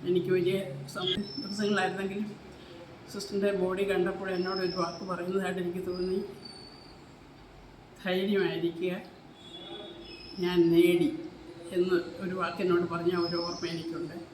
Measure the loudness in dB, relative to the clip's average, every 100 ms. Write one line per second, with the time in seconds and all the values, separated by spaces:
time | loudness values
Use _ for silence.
0 | 4 2 4 4 4 2 -2 -8 -8 -4
1 | 0 0 -2 -8 -6 0 2 4 2 0
2 | -4 -2 -6 -8 -16 -18 -18 -16 -16 -18
3 | -12 -10 -4 2 2 2 0 2 2 4
4 | 2 0 -2 -2 0 0 -2 0 -2 -4
5 | -6 -4 -2 0 0 -2 -2 -4 -4 -2
6 | 0 -2 -4 -10 -16 -16 -20 -20 -20 -20
7 | -20 -20 -20 -20 -20 -20 -20 -20 -20 -8
8 | -2 0 2 2 2 2 -2 0 -2 -4
9 | -8 -18 -20 -20 -18 -16 -14 -12 -12 -14
10 | -16 -16 -14 -4 2 6 8 8 8 6
11 | 4 0 -10 -14 -16 -16 -4 0 4 2
12 | 0 -6 -4 -2 -2 0 4 4 4 2
13 | 2 2 2 0 -2 -4 -4 -4 -6 -6
14 | -6 -8 -12